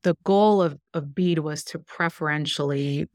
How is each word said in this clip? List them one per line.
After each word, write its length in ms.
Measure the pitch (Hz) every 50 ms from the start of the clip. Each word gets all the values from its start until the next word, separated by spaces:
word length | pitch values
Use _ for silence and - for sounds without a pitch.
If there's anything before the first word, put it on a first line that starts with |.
| -
the 120 | 180 165 - _
goal 380 | - 196 202 208 214 208 196
of, 160 | 180 165 143 - _ _ -
of 220 | 170 143 143 139
bead 240 | - 180 180 170 165
was 240 | 151 151 151 151 -
to 140 | - - 165
preferentially 1300 | 151 - - - 170 170 - - 160 151 147 151 147 147 - - 147 143 143 139 143 143 143 143 160 -